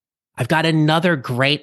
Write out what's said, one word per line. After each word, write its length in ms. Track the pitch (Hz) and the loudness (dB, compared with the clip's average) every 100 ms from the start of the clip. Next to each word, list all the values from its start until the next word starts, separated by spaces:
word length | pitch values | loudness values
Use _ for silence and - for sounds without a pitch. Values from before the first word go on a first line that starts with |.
| _ _ _ - | _ _ _ -8
I've 120 | 117 | -2
got 160 | 160 | 0
another 520 | 160 156 151 160 180 156 | 2 2 2 2 0 -2
great 440 | 123 123 135 147 | -4 -2 0 0